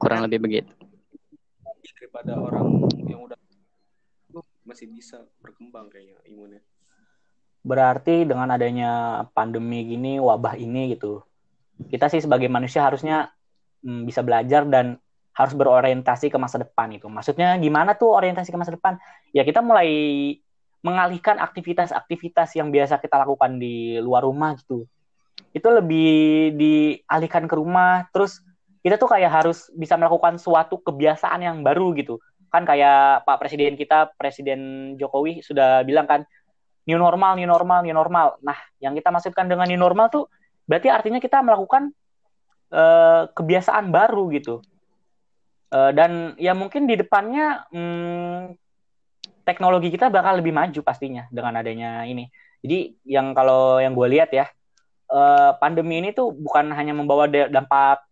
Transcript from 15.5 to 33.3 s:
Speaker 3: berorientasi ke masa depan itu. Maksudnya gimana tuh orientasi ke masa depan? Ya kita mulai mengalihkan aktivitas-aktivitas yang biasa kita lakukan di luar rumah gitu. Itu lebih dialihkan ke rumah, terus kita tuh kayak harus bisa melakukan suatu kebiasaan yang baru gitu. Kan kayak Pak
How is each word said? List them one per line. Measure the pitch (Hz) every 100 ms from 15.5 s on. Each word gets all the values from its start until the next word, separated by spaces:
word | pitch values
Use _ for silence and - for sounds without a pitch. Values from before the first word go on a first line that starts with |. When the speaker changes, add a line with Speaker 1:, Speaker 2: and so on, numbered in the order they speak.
| 143
Speaker 3:
berorientasi | 139 127 131 127 127 123 147
ke | 135
masa | 127 123
depan | 120 - 113
itu. | 104 104
Maksudnya | 107 127 143 180 185
gimana | 156 151 180 214
tuh | 233 202
orientasi | 185 180 180
ke | 175
masa | 175 165
depan? | 190 180 - - _
Ya | 139 135
kita | 190
mulai | 233 214 170 151 151 143 143 143 _ _ _ _
mengalihkan | 175 180 180 175 - 208
aktivitas-aktivitas | 160 - 170 175 175 - - 170 165 170 165 160
yang | 151
biasa | 143 139 143
kita | 147 139
lakukan | 139 135 127 127
di | 120 120 117 117
luar | 120 123 135
rumah | 135 156 139
gitu. | _ 123 117 _ _ _ _ - _
Itu | 156 226
lebih | 233 170 160 160 156 156 156 156 151
dialihkan | 151 151 151 - - 160 160 175 160
ke | 165
rumah, | 160 180 180 180 180
terus | 185 196 - _ _ _ _
kita | - -
tuh | 254
kayak | 208 180
harus | 156 165 165 - 165
bisa | 156 165
melakukan | 165 170 170 170
suatu | - 165 165 185
kebiasaan | - 139 156 156 - 170 175
yang | 160
baru | 139 160 185
gitu. | 151 - 117 - _ _
Kan | 170 175
kayak | 143 139 139 139 135
Pak | -